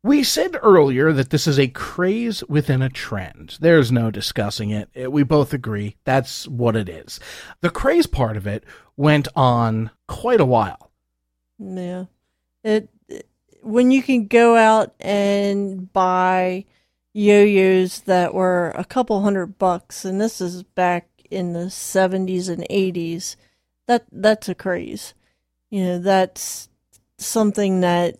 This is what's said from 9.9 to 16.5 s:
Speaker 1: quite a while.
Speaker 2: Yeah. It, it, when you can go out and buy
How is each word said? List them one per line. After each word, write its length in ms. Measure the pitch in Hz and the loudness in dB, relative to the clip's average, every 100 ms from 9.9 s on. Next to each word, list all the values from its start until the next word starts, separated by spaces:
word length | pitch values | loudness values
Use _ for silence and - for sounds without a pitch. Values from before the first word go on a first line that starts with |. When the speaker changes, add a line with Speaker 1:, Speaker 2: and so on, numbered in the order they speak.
| _ - | _ -16
Speaker 1:
quite 320 | - 233 233 | -8 0 2
a 60 | 139 | 4
while. 440 | 120 101 - _ _ _ _ _ _ _ _ | 2 0 -6 _ _ _ _ _ _ _ _
Speaker 2:
Yeah. 460 | 196 185 180 180 185 _ _ _ _ _ | -14 -10 -10 -10 -12 _ _ _ _ _
It, 240 | 220 214 214 _ _ | -2 -2 -2 _ _
it, 200 | - - _ _ _ | -20 -20 _ _ _
when 280 | - 220 247 | -2 2 4
you 120 | 269 | 4
can 240 | 254 254 208 | 2 -2 2
go 300 | 233 233 233 | 4 6 6
out 380 | 220 220 202 _ | 6 4 0 _
and 920 | - 202 202 202 202 202 196 190 185 | -4 0 0 0 0 -2 -4 -8 -6
buy 720 | 196 185 185 185 185 185 | 0 0 2 2 0 0